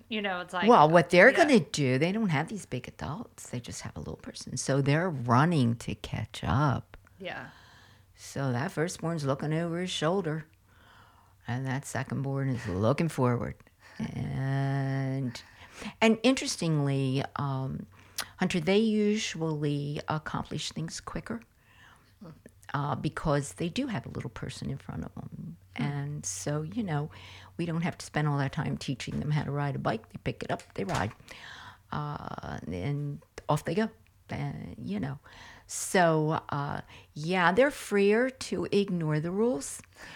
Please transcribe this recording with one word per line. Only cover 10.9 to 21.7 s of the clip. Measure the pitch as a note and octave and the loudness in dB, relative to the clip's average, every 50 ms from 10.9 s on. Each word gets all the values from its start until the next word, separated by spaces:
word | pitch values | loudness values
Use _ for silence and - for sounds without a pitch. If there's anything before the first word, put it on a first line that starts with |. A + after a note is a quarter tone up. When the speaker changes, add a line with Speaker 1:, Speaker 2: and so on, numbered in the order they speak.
| - - - - - - - _ _ _ - - | -20 -20 -20 -20 -20 -20 -20 _ _ _ -6 -4
Speaker 2:
and | A#2+ B2+ C3+ | -4 -4 -2
that | C3 B2+ - - | -2 -4 -4 -4
secondborn | - - A2+ C3 - B2 C3 C#3 C#3 C3+ C3+ C3+ C3+ B2+ | -4 -4 -4 -4 -4 -4 -4 -4 -2 -2 -2 0 0 -2
is | A#2 A#2+ G#2 | -2 -2 -4
looking | F2 F#2+ G#2+ A2+ D3+ - E3+ D#3 | 0 2 4 4 4 4 2 0
forward. | - - B2+ B2 A#2+ A#2+ - - - - - - _ _ - - - - | 2 2 2 2 2 2 -2 -4 -8 -10 -16 -20 _ _ -20 -18 -10 -8
And, | - - - - - C#3+ C#3 C3+ C3+ C3+ C#3 C#3 C#3 C3+ C#3 C#3 C3+ C3+ C3+ C3+ C3+ C3 C3+ C3+ C3+ A#2+ - - - - - - - - - - - G#3+ - - | -8 -6 -6 -6 -6 -4 -4 -2 -2 0 0 0 0 0 0 0 0 0 -2 -2 -2 -2 -2 -2 -4 -4 -6 -8 -14 -20 -20 -20 -20 -20 -16 -14 -14 -14 0 4
and | A3 A3+ A3 A3 | 4 4 6 6
interestingly, | - B3 C4+ B3+ D4 C#4 - - F3+ D#3+ D#3 D3 C#3+ C#3 C3+ C3+ C3+ C3 C3 C#3 - - - | 4 4 4 2 0 -4 -4 -2 0 0 2 2 2 2 2 2 2 2 0 0 -2 -4 -4
um, | - C#3+ C#3 C3+ C3 C3+ C3+ - - - - - - - - - - - - - | -4 -4 -2 -2 -4 -4 -4 -6 -8 -10 -12 -18 -20 -20 -14 -12 -12 -12 -12 -4
Hunter, | - F#3 F3+ - F3 | -2 -2 0 0 0
they | D3+ F#3 G3 | 2 4 4
usually | G#3+ A3+ A3 G#3+ G#3+ G#3 G#3 G#3+ A3 - - - D#3+ D#3+ D#3+ D#3 D3 D3+ D3 D3 C#3+ C#3+ C#3+ D3 E3 - | 4 4 4 4 4 4 2 2 0 -2 -4 -4 -2 -2 -2 0 0 0 0 0 -2 -2 -4 -6 -4 -4
accomplish | - D#3 D3+ - - - - - - - D#3 - - | -2 -2 -2 -2 -4 -4 -6 -4 -6 -6 -8 -8 -8
things | - - D#3+ E3+ - - | -8 -8 -8 -8 -8 -10
quicker, | - - - - - - A#3 A3+ - - _ _ _ _ | -10 -10 -10 -10 -8 -8 -10 -10 -12 -18 _ _ _ _